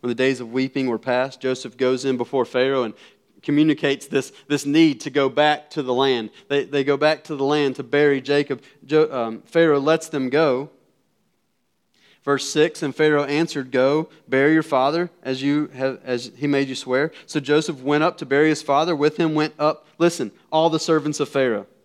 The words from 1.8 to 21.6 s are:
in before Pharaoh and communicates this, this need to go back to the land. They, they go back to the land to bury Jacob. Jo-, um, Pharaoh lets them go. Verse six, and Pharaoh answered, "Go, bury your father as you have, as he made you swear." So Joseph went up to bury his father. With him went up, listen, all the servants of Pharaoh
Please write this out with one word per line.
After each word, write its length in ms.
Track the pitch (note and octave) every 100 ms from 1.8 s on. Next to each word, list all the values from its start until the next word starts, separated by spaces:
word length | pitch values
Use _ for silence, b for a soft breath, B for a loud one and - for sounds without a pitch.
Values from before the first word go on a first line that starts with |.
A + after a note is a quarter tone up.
| B2+ B2+
in 120 | C3+ B2+
before 280 | A#2+ C#3
Pharaoh 400 | A#2 B2+ C3 C#3
and 100 | A#2 - B B _ _
communicates 640 | - D3 D#3 D3 C#3+ C#3 -
this, 260 | C#3 C3 B B
this 180 | C#3+ C#3+
need 340 | D3+ D#3+ B2
to 100 | D#3
go 180 | C#3 C3+
back 420 | B2+ D3+ D3 -
to 120 | -
the 120 | C3
land. 360 | B2 C3+ B2 A2 B B
They, 160 | C#3+
they 200 | B2+ C#3+
go 120 | C#3 C#3
back 280 | D3+ D#3
to 120 | - D3
the 80 |
land 320 | C#3 D3+ C#3+ B2+
to 60 |
bury 380 | B2+ C#3+ D3 C#3
Jacob. 420 | C3+ C#3+ C#3+ C3 b b
Jo-, 260 | C3 D#3 D3+
um, 320 | C3+ A2+ A2
Pharaoh 380 | _ E3+ E3 C#3+
lets 280 | C#3 D#3+ -
them 220 | D3 C3
go. 400 | C#3 D#3+ B2+ D3 _ _ _ _ _ _ _ _ _ _ _ _ b b b
Verse 240 | - C#3 -
six, 340 | D#3 E3 -
and 100 | D3
Pharaoh 300 | B2+ D#3 D3
answered, 480 | C#3 D3 E3 D3 C3
"Go, 380 | B2+ C3 D3+ D#3+ b _
bury 260 | C3+ C#3
your 120 | D#3+
father 460 | D#3 C3+ C3+ D#3+ F3+ _
as 200 | C3 C3
you 260 | C#3 D3 D3+
have, 320 | C3 C3+ B2+
as 300 | C3 B2 A#2 A2
he 120 | D3
made 180 | C#3 C#3
you 80 |
swear." 380 | C3 - B2+ D#3 B B
So 120 | D#3
Joseph 420 | C#3 D3 D3+ C#3+
went 200 | C3 D3
up 160 | D#3+ F3
to 80 | D#3
bury 220 | C#3 D#3
his 140 | D3+
father. 340 | - C#3 E3 D#3
With 200 | D3 D3+
him 180 | E3
went 200 | D3+ D3+ -
up, 260 | D3+ - _ _
listen, 340 | E3+ E3+ A2+ _ b
all 180 | D#3 E3
the 120 | D#3
servants 400 | - D#3 C#3+ D3
of 80 | C#3+
Pharaoh 380 | C#3+ C3 G#2